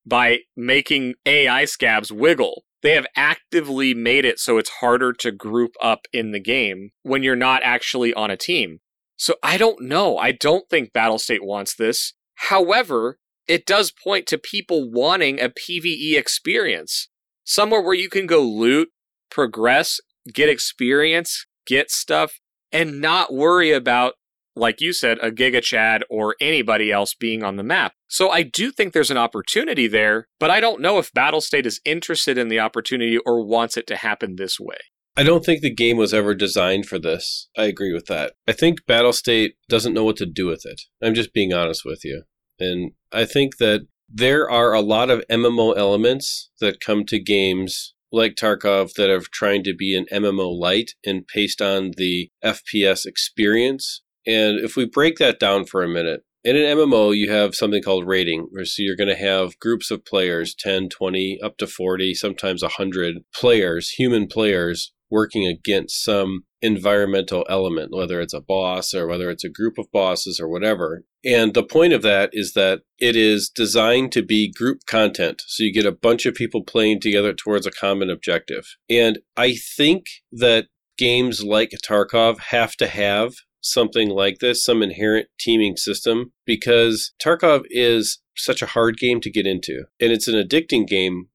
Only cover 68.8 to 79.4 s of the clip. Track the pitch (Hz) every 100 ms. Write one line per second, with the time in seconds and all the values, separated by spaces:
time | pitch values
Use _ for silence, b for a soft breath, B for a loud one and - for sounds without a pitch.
68.8 | - 95 85 87 87 85 90 - 110 113
69.8 | 104 101 92 87 98 85 82 87 104 98
70.8 | 82 85 - _ 127 120 110 104 - 156
71.8 | 175 135 104 98 101 107 95 107 95 95
72.8 | _ - 120 113 107 104 98 - 107 113
73.8 | 110 127 131 123 98 107 104 - 117 135
74.8 | - 113 104 95 85 - - - 110 101
75.8 | 101 85 117 117 127 - 117 117 - 117
76.8 | 110 107 104 101 104 90 - 104 92 -
77.8 | 98 98 95 87 - 87 - - - -
78.8 | - 117 113 110 _ -